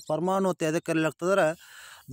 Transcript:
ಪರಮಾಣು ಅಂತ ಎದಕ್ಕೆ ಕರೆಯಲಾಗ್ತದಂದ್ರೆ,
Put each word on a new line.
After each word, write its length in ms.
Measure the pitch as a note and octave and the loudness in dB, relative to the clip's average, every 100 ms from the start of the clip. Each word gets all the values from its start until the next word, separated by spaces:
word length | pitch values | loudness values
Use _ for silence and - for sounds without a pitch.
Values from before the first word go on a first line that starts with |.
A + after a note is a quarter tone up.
| - | -2
ಪರಮಾಣು 420 | D#3 F3 F#3+ F#3+ | -2 0 2 0
ಅಂತ 140 | F3 | 0
ಎದಕ್ಕೆ 280 | D#3+ E3 - | 0 -2 0
ಕರೆಯಲಾಗ್ತದಂದ್ರೆ, 640 | D#3+ D#3+ - F3 G3 D#3 E3+ - - - - - | 0 0 -2 0 4 2 0 -10 -20 -20 -20 -8